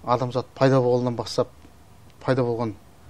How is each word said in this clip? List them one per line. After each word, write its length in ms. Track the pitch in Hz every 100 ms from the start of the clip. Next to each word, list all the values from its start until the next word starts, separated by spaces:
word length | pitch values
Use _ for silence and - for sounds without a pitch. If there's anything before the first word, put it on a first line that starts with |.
Адамзат 420 | - 123 127 127 -
пайда 280 | - 135 135
болғаннан 320 | 123 123 123 117
бастап 320 | 107 - 120 - - - - - - -
пайда 240 | - 131
болған 300 | 120 117 117 98 - -